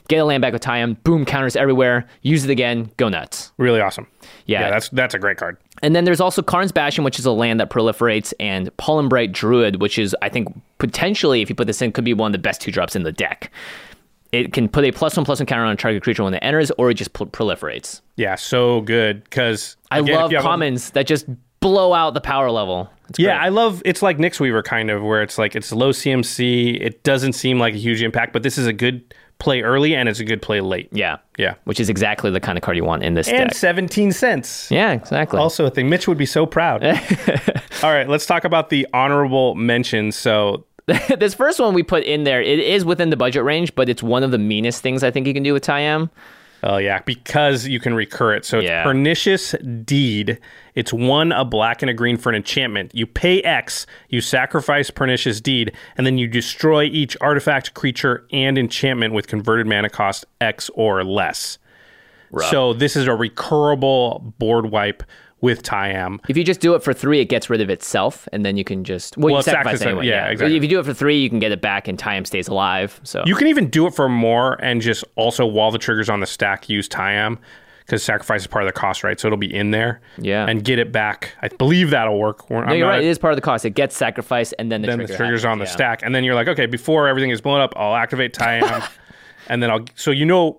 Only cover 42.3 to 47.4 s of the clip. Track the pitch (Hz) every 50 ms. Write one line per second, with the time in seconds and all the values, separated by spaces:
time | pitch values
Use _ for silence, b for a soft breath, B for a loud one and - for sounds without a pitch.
42.3 | 131 123 101 - 143 160 - 143 190 202 180 165 175 175 175 160 156 123 123 127
43.3 | 123 147 120 143 151 165 175 156 - 131 131 123 117 - 117 113 120 127 135 135
44.3 | 123 110 104 107 107 107 110 120 120 - - 131 131 131 135 127 123 139 131 139
45.3 | 135 139 139 143 143 139 - - 143 143 147 151 156 156 165 160 B B B B
46.3 | B B B B B B - 101 101 98 98 98 98 90 - 139 120 - - -
47.3 | - 147